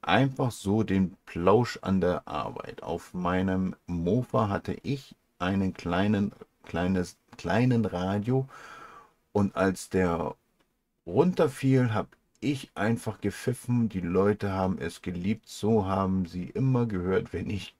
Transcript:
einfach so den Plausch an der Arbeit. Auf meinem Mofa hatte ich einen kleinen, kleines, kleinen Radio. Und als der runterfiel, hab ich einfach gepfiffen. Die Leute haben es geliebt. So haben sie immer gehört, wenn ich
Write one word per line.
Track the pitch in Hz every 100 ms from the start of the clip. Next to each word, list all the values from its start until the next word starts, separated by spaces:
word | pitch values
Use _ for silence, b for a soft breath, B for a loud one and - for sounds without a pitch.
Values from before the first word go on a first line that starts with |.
einfach | - 95 139 135 135
so | - 95 107
den | 110 95 92 - -
Plausch | 87 90 107 120 -
an | - 95
der | 90 87 -
Arbeit. | 73 - - - -
Auf | - 87 -
meinem | 90 90 92 95 92 92 - -
Mofa | 87 85 113 123 123 107
hatte | 95 - 85
ich | - 139 - - _ _
einen | 90 98 95
kleinen, | - 87 85 101 104 101 - - _
kleines, | - 85 90 95 85 - _ -
kleinen | 85 98 127 120
Radio. | 104 87 92 101 104 131 135 B B B B B B B _
Und | - 104
als | - 95 185 -
der | 95 90 85 80 - _ _ _ _ _ _
runterfiel, | - 92 170 180 160 - 131 131 123
hab | 107 - _ _ _
ich | 123 139 -
einfach | - 104 117 - 104
gepfiffen. | 101 - - 123 - 123 113
Die | 95
Leute | 87 92 98 104 101
haben | 95 92 95
es | 85 -
geliebt. | - 87 90 110 _
So | - 104 110 95
haben | 95 95 95 87
sie | 90
immer | 90 - 131 127
gehört, | 120 98 90 92 -
wenn | 87 -
ich | 101 - _